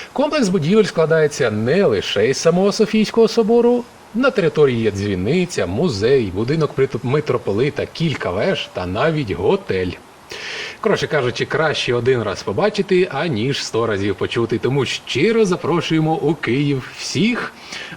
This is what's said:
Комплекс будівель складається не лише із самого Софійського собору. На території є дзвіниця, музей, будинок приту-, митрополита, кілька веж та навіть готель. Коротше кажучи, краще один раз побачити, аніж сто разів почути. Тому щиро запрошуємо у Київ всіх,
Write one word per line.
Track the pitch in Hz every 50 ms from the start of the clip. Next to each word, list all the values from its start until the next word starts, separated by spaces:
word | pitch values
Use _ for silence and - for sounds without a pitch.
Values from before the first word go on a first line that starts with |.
| - -
Комплекс | - 240 285 302 311 302 240 180
будівель | 185 190 139 160 208 220 202
складається | - - 170 160 151 160 160 156 143 - - 135 110
не | 107 107 113 123 160 196 196
лише | 147 110 90 - - - 98 107 127
із | 135
самого | - - 165 170 180 196 202
Софійського | 190 - 214 - - 220 208 - - 226 226 208
собору. | - 233 220 202 233 240 233 240 247 247 233 - - - - - -
На | 220 269 277
території | - 208 170 151 - 156 147 135 123 113
є | 110 104
дзвіниця, | 95 98 101 101 95 90 92 110 165 185 180 - - - 98
музей, | 87 95 117 175 170 110 95 104 120 143 135 113 92 85
будинок | 98 117 123 156 160 151 - -
приту-, | - 135 - - 113
митрополита, | - 120 135 151 147 - 127 113 - 113 98 104 127 147 - - 90
кілька | - - - 165 160 120 - - 92
веж | 90 - 139 190 175 - - -
та | - 98 90
навіть | 90 92 110 139 170 156 151 135 98
готель. | 85 85 95 123 196 190 - - 98 92 92 92 - - - - - - - - - - - - - - - - - -
Коротше | - 214 170 - 143
кажучи, | - 160 147 123 123 117 - 127
краще | - - 135 160 151 131 - - 131 120
один | 120 117 131 131 120
раз | 107 104 90 -
побачити, | - 107 98 117 185 214 214 208 196 - 190 180 185 -
аніж | - 139 170 170 127 101 113 139 135 - -
сто | - - 110 117
разів | 110 104 95 98 104 92
почути. | - 104 92 - 120 113 107 120 104
Тому | - 123 135 143 123
щиро | - - - - - - 123 165 220 226 226 220
запрошуємо | 180 180 - - - - 165 - - 160 160 156 156 160
у | 143 139 147 165
Київ | - - 113 120 139 147 143 139 131 - - - -
всіх, | - - - 123 190 233 240 - - - - - - - - - - - -